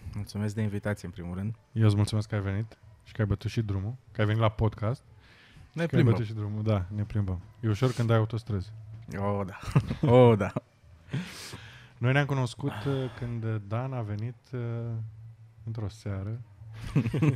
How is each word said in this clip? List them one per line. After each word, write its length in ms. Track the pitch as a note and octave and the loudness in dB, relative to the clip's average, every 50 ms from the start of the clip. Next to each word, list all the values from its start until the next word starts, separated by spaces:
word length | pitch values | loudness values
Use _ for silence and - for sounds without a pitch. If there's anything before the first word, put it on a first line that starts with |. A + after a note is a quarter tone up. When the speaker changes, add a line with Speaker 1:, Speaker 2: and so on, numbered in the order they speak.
| - G2 - | -14 -12 -10
Speaker 1:
Mulțumesc 420 | G#2 G2+ - - G2+ G#2 G#2+ G2+ | -10 -10 -8 -4 -4 -4 -2 -2
de 60 | A2+ | -2
invitație, 460 | A2 G#2 G2 G2+ - G#2 G#2 - - E2+ | -2 -2 -2 -2 -2 -2 -4 -4 -6 -10
în 60 | F2 | -10
primul 220 | - F2 F2 F2+ | -10 -8 -8 -6
rând. 200 | F#2 G2 A2 A2+ - _ _ | -4 -4 -6 -6 -8 _ _
Speaker 2:
Eu 140 | _ A2+ A2 | _ 4 6
îți 100 | G#2+ G2+ | 6 6
mulțumesc 320 | G2+ G2+ - - G#2+ G#2 - | 6 4 2 2 -2 -2 -2
că 60 | A2+ | -4
ai 60 | G#2 | -2
venit 360 | G2 G2 G2 G2+ A2+ A2 - - - - - - _ | -2 -2 -2 -2 -4 -6 -10 -18 -20 -20 -20 -20 _
și 100 | - - | -16 -4
că 80 | - | -2
ai 60 | A2 G2+ | 0 0
bătut 240 | G2 - - G#2+ | 0 -2 -2 -2
și 100 | - A#2 | -2 -2
drumul, 340 | A2+ G2+ G2 G2 F#2+ G#2+ B2+ - - - | -2 0 -2 -2 -2 -4 -6 -8 -14 -12
că 100 | - - | -2 0
ai 60 | G#2+ G#2 | 2 2
venit 140 | G#2+ A2+ | 4 4
la 80 | A2+ A2 | 4 2
podcast 540 | A2 - A2+ G#2 - - G#2 G#2 B2+ - - | 2 2 0 0 0 0 -2 -4 -4 -4 -8
Speaker 1:
Ne 80 | - - - - - - - - - - - - - | -18 -20 -20 -20 -20 -20 -20 -20 -20 -20 -20 -20 -12
Speaker 2:
și 40 | - | -4
că 60 | D#3 | -4
ai 60 | E3+ D#3+ | -2 2
Speaker 1:
plimbăm. 240 | - B2 A#2+ A#2 | 4 6 6 6
Speaker 2:
bătut 140 | G#2+ - A#2 G#2 | 4 4 0 -4
și 60 | A2 | -4
drumul. 300 | G#2+ G#2 G#2 G#2 G#2+ G#2+ | -6 -6 -4 -4 -2 0
Da, 220 | A2 G#2+ G2 F#2 F2+ G#2+ | 2 2 2 0 -2 -4
ne 80 | G#2 G#2 | -4 -4
plimbăm. 380 | G#2+ - G#2 G2+ F#2 F#2 E2+ - - - - | -2 -2 -2 -2 0 -2 -6 -6 -12 -14 -4
E 80 | - A2 | 0 0
ușor 220 | G#2 F#2+ B2+ B2+ A#2+ | 2 2 2 0 2
când 160 | - A#2 A2+ | 0 2 4
ai 80 | A#2 A2 | 4 4
autostrăzi. 540 | A2 G#2+ - A2 - - G#2+ F#2+ F2+ - - - - - - - - - - G2 | 4 2 -2 -6 -4 -4 -4 -4 -4 -6 -10 -16 -16 -16 -16 -16 -14 -10 -6 -4
Speaker 1:
O, 260 | G2 G2+ G2+ G2+ G2 | -2 -2 0 -2 -2
da. 140 | F2+ G2 - - - - - - - B2 - | -4 -8 -10 -10 0 2 2 2 2 -2 -2
<laughs> 120 | - C#3 A#2+ | 4 8 10
O, 220 | B2+ B2 A#2+ A2+ | 10 10 10 10
da. 160 | G2+ G2 - - - - _ _ _ - - - - - - - D3+ F3+ - - - - - - - - - - - - - - - | 6 4 0 -2 -6 -8 _ _ _ -20 -20 -20 -20 -14 -8 -8 -8 -8 -8 -12 -14 -14 -14 -14 -16 -16 -18 -20 -20 -20 -20 -8 -2
Speaker 2:
Noi 140 | A#2 B2+ C3 | 0 4 4
ne-am 120 | C#3+ C#3+ | 4 4
cunoscut, 460 | C3 C#3+ C3+ B2+ A#2+ - - - C#3+ - G#2+ G#2+ C#3 | 2 2 0 0 -2 -2 -4 -6 -4 -4 -4 -2 -2
uh, 240 | C#3 C3+ C3 B2 - - | -2 -2 -2 -4 -6 -8
când 420 | B2+ A#2+ A#2 A#2 A2+ A2+ A2 G#2+ G2+ G2 | -8 -6 -6 -4 -4 -2 -2 -4 -4 -4
Dan 260 | A2 A#2 B2+ C3+ C3 | -4 -4 -4 -4 -4
a 80 | B2 | -6
venit, 340 | A2 G2+ G#2 G#2 A2 A#2+ A#2+ - _ - - | -4 -4 -4 -4 -6 -6 -8 -12 _ -10 -8
uh, 60 | B2 A#2+ A#2 A#2 A#2 A#2 A#2 A2+ A2 A2 A2 - - - - - - - - - - - | -6 -4 -4 -4 -4 -4 -4 -4 -6 -6 -8 -12 -14 -18 -20 -20 -20 -20 -20 -20 -14 -10
într-o 260 | A#2 A2+ A2+ G#2+ F#2+ | -8 -6 -6 -6 -6
seară. 520 | - - - G#2 G2 F#2+ F#2+ G#2 A2+ B2+ - - - - - - - - - - - C3+ A#2 A#2+ - C#3 D#3 D3+ C3+ | -8 -8 -8 -6 -6 -4 -4 -6 -8 -8 -10 -14 -18 -20 -18 -16 -14 -12 -12 -2 -2 0 0 0 0 2 2 2 2